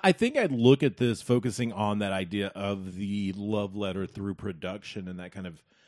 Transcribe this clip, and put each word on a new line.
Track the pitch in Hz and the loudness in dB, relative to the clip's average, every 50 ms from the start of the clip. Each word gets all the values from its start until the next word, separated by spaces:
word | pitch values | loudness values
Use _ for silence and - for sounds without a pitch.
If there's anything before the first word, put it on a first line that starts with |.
| - | 6
I | 190 | 4
think | 180 - 226 247 302 294 | 4 6 2 0 2 2
I'd | 233 165 | 0 2
look | 135 120 117 123 139 135 - | 2 6 8 8 8 8 6
at | 135 98 - | 2 2 2
this | 127 120 113 - - | 0 0 0 0 0
focusing | - 123 123 - 127 101 - 123 117 - | 2 2 2 2 0 -2 -2 -2 -4 -2
on | 95 107 104 104 104 | 0 0 0 2 2
that | 104 98 | 0 0
idea | 95 95 92 85 92 104 98 98 - | 0 -2 -2 -2 -2 -2 -2 -4 -4
of | 95 98 101 101 98 95 92 90 92 | -4 -4 -4 -4 -4 -6 -8 -8 -8
the | 101 98 101 104 101 95 92 | -6 -4 -2 -2 -2 -2 -4
love | 101 101 104 107 104 101 98 95 | -4 -4 -2 0 0 -2 -2 -4
letter | 104 104 95 90 95 95 | -4 -4 -4 -2 -4 -6
through | 87 - - 98 101 95 | -6 -6 -6 -6 -6 -6
production | - - 101 90 80 76 92 95 104 - - - 107 92 90 | -6 -8 -10 -8 -8 -8 -8 -10 -10 -12 -12 -12 -10 -10 -10
and | 90 90 | -10 -12
that | 90 90 | -12 -12
kind | - 101 92 90 | -12 -12 -12 -12
of | 82 76 _ _ _ _ _ | -12 -14 _ _ _ _ _